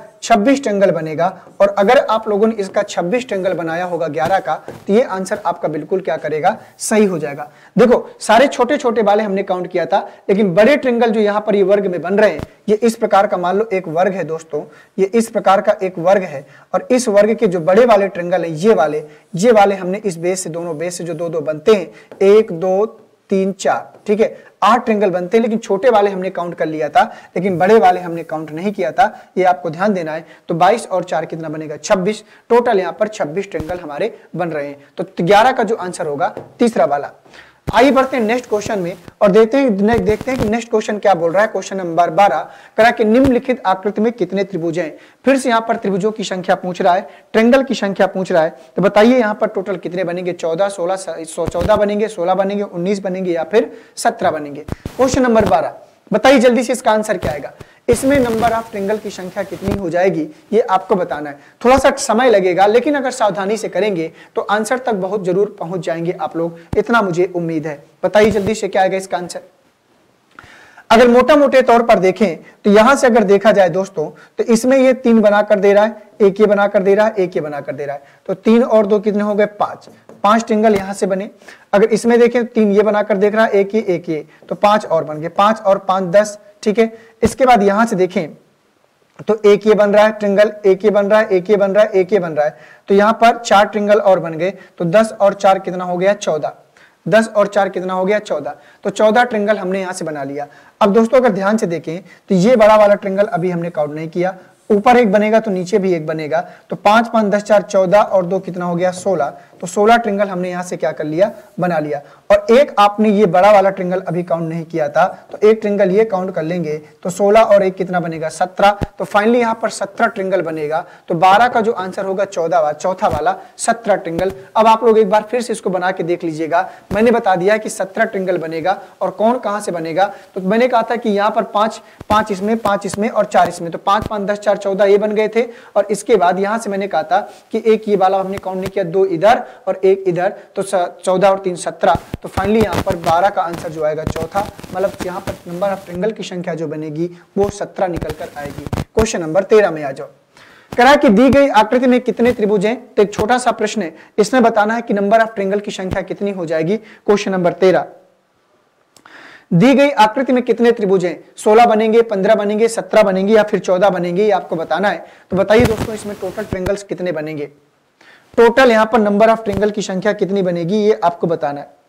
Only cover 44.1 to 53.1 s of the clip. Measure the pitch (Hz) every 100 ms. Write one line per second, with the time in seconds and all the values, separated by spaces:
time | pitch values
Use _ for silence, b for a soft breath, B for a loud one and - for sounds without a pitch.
44.1 | 233 175 190 196 185 165 160 160 - B
45.1 | B 254 277 269 226 226 214 190 190 214
46.1 | 214 185 190 175 180 180 175 185 185 202
47.1 | B B 214 233 269 262 208 196 190 185
48.1 | 190 185 180 160 B B - 190 208 233
49.1 | 254 214 214 214 202 190 180 165 180 175
50.1 | 175 175 175 170 165 196 196 170 185 175
51.1 | 165 160 - 160 175 180 208 208 208 214
52.1 | 180 175 190 196 202 202 180 180 202 196